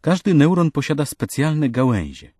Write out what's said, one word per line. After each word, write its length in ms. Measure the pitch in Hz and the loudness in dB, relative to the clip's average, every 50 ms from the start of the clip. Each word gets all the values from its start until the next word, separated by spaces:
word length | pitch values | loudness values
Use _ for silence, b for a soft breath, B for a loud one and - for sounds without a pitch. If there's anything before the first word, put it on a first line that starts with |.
Każdy 340 | - 156 180 180 - 208 180 | 0 0 -2 0 0 2 4
neuron 360 | 151 143 160 185 175 170 160 | 4 4 4 4 2 0 0
posiada 340 | - 143 131 - 160 143 147 | 0 -4 -4 -4 -2 -4 -4
specjalne 640 | - - _ - - - - 143 156 156 151 151 131 | -6 -6 _ -8 -8 -4 -2 -2 -2 0 0 -2 -2
gałęzie 640 | 113 123 131 131 120 101 80 71 71 - - - _ _ | 0 0 0 2 0 0 -2 -6 -10 -16 -20 -20 _ _